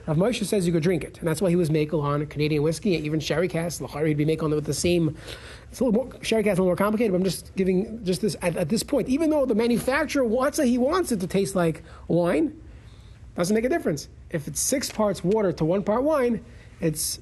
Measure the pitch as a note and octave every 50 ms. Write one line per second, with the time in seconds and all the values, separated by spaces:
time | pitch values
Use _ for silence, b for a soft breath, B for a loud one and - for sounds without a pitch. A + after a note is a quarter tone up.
0 | B E3 D#3 D#3 F#3+ A#3+ G#3+ G#3+ G#3 - A3 G3+ F3 F3 E3+ E3 D3 F#3+ F3+ D3+
1 | - - - - E3+ E3 D#3 D3+ G3+ F3 E3+ F3+ F3 D3 D#3 D#3 D3+ D3+ F3 D3+
2 | C#3+ C#3+ D3 D3 D3+ D3 - D3 D3+ D3 D#3 D3 D3 D#3+ D#3+ D#3+ - G#3 E3+ D#3
3 | D3+ D3+ D#3 D#3 D3+ - D3+ D3+ F#3+ F3 - E3 E3+ F3 C#3 - C#3+ - - D3
4 | D#3 D#3 D3+ D3 D3 D#3 D#3+ - D#3+ D3+ D3+ D3+ D3 D3 C3+ - - F3 F3 E3+
5 | E3 D3 - B B B B B B B B B B B - - B3+ B3 G3 A#3
6 | F#4+ C4 - - - - A3 A3 G3 G#3+ F#3 F3 F#3+ F3+ F3 - G3 G#3+ G#3+ G#3+
7 | A#3+ G#3 F3+ F3+ F#3+ G3 - - - - - F#3+ F#3+ F#3 F#3 F3+ G#3+ A3 A3 A#3
8 | G#3 F3 F3+ - A3 G3+ D3 - F#3+ F3 D#3+ E3 E3+ C#3+ A3+ G#3+ - - D4 B3
9 | F#3 - B3+ D4 E4 D4+ D#4 D4 C4 C4 A3 G#3 A#3+ A#3+ A#3+ F#3 - B3+ C4 D#4
10 | D#4 - - C#4+ B3+ A3 G#3 B3+ B3+ D4 - D#4+ D4 A#3+ B3 A#3+ B3 C#4+ F4 F#4+
11 | F4 - A#3+ F3 F#3+ - - F#3+ G3 - - F#3 E3+ E3 D3+ - - B B B
12 | B B E3+ E3+ E3+ F3 A3+ D#4 E4 C4+ - - B B B B B B B B
13 | B B B B B B - - F3 F3+ G#3+ A3 A3+ C4 E4+ E4+ - A3+ D#3 C3+
14 | - - - - - - - D#3 - E3 D3 - - - C4 C#4+ - - - -
15 | G#3+ G3+ F#3 - - F3 G#3+ A3 G3+ F3+ D3+ - E3 D#3 F3+ G#3 - G#3 G#3+ B3
16 | C4+ D4+ D#4+ C#4 B3 A#3+ A3+ - - B B B B B B B F3 D#3+ D#3 -
17 | - - - -